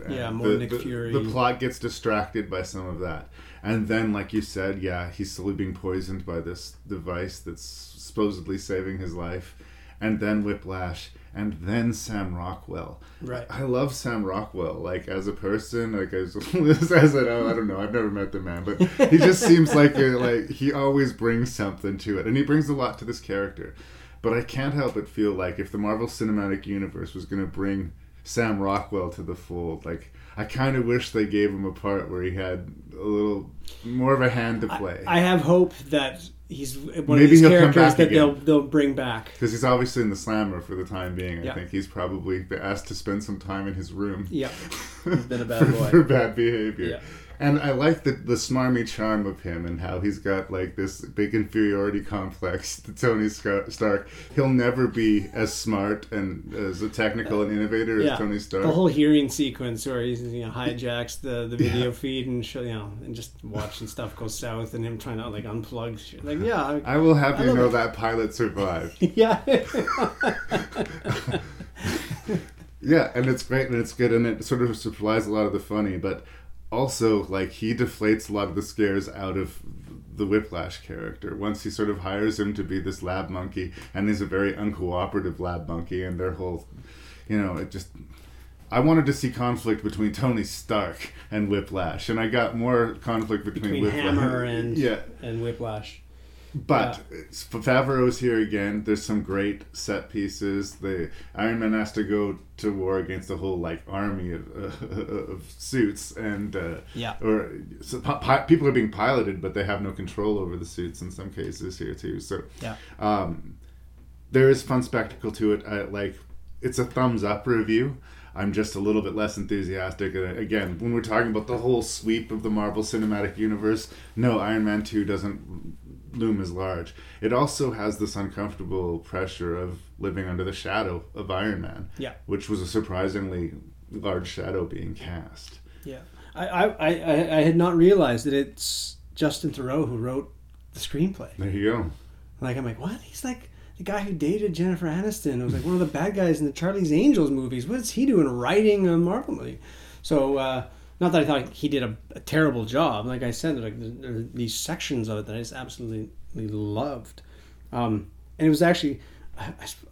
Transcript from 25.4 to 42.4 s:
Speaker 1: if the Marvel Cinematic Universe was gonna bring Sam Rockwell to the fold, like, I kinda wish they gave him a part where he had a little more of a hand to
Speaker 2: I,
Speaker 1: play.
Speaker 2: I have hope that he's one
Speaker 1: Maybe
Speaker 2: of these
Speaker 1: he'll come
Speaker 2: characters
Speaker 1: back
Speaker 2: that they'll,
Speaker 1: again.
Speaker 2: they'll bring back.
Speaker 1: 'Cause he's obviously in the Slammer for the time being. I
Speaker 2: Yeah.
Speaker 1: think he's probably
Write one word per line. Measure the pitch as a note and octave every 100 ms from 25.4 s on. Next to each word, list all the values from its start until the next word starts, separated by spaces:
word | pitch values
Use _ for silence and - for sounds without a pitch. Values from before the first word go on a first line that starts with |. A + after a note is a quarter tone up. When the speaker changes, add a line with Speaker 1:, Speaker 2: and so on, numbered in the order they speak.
| F2+ F#2
Speaker 1:
if | -
the | G#2
Marvel | G#2 G#2+ A#2
Cinematic | - A2 G#2 G2 G2 G#2
Universe | G2 F#2 F2 E2+
was | - -
gonna | G2 F#2
bring | - G2 G2 E2+ - - -
Sam | - A#2+ A2+ G2+
Rockwell | G2 G2+ - G2+ F2+
to | -
the | E2+ F2
fold, | - F2 E2+ D#2 D#2+
like, | E2 - - - -
I | -
kinda | B2 C3+ C3
wish | A#2 A#2+ -
they | A2+ G2+
gave | G#2 G#2
him | G2
a | G2
part | F2+ G2+ G2 D#2+
where | F2+
he | F2+
had | F#2 F#2 F2+ F2 - - -
a |
little | G#2 G#2 G#2 G2+ - - - - A#2
more | B2+ B2+
of | C3+
a | B2
hand | A#2+ A2+ A2+
to | A2
Speaker 2:
I, | -
Speaker 1:
play. | F#2+ F2 F#2+
Speaker 2:
I | F3
have | F3+ F3+
hope | D3 F3+ F3 - C#3+
that | D3 C3+ - - - -
he's | D3 C3 B2+
one | - E3+ B2+ C3
Speaker 1:
Maybe | C#3+
Speaker 2:
of |
these | D#3+
Speaker 1:
he'll | D#3+
come | F3+ D3+
Speaker 2:
characters | E3
Speaker 1:
back | E3 E3
Speaker 2:
that | D#3
they'll, | D#3 D3
Speaker 1:
again. | C#3 D#3
Speaker 2:
they'll | D3+
bring | C#3 D3+ C#3+ C3+
back. | B2+ A2 - -
Speaker 1:
'Cause | A#2
he's | A#2
obviously | B2+ B2 B2 B2+
in | G#2+
the | G2
Slammer | - G#2+ G#2 F2
for | - F#2
the | F2+
time | F#2+ F#2 F2+
being. | F2+ E2+
I |
Speaker 2:
Yeah. | E2+
Speaker 1:
think | - F2
he's | F#2+ G2
probably | - F2+ F#2+ F2 F#2